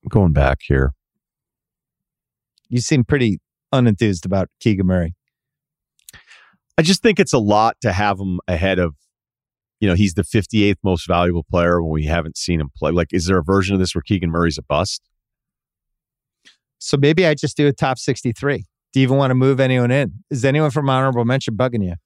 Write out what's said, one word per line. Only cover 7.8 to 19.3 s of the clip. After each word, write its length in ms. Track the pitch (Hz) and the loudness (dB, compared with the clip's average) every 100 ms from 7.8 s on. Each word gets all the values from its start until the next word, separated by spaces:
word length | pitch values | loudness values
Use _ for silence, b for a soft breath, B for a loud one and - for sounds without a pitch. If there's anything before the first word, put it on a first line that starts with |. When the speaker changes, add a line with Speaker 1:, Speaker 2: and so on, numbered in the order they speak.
Speaker 1:
to 100 | 113 | -4
have 280 | 92 104 98 | 0 -2 -2
him 200 | 98 90 - | -4 -6 -4
ahead 320 | 85 95 92 | -2 0 0
of, 160 | 85 73 _ _ _ _ _ _ _ _ | -2 -4 _ _ _ _ _ _ _ _
you 80 | 104 | 0
know, 60 | 87 | 2
he's 180 | 101 | 2
the 100 | 82 | 0
fifty-eighth 560 | 87 113 92 110 104 92 | -2 -2 0 0 2 0
most 260 | 98 87 - | -2 -2 0
valuable 360 | 87 87 85 | 0 0 -2
player 400 | - 87 85 87 | -2 0 2 0
when 80 | 82 | -2
we 140 | 78 76 | -4 -2
haven't 320 | 85 80 - | -2 -4 -10
seen 240 | - 82 | -4 -4
him 80 | 71 | -4
play. 180 | - 76 | -6 -2
Like, 180 | 85 85 | -2 -2
is 140 | 90 85 | -4 0
there 120 | 95 | -2
a 60 | |
version 300 | 78 98 92 | 2 0 0
of 60 | 95 | -2
this 120 | 92 | -2
where 80 | - | -4
Keegan 280 | - 98 85 | -4 -4 -2
Murray's 280 | 82 85 76 | 0 -2 -2
a 40 | |
bust? 380 | - 71 98 - _ _ _ _ _ _ _ _ _ _ _ _ _ _ b b _ _ | -4 -4 -2 -8 _ _ _ _ _ _ _ _ _ _ _ _ _ _ b b _ _
Speaker 2:
So 180 | - 147 | -4 2
maybe 300 | 143 160 175 | 2 4 2
I 80 | |
just 240 | 151 135 - | 0 -4 0
do 100 | 147 | 0
a 60 | |
top 240 | - 139 131 | 2 -2 -2
sixty-three. 680 | - 127 123 110 139 127 104 _ _ | -4 -4 -4 -4 -4 -4 -8 _ _
Do 80 | 135 | 0
you 40 | |
even 140 | 131 135 | 2 2
want 120 | |
to 60 | 135 | 2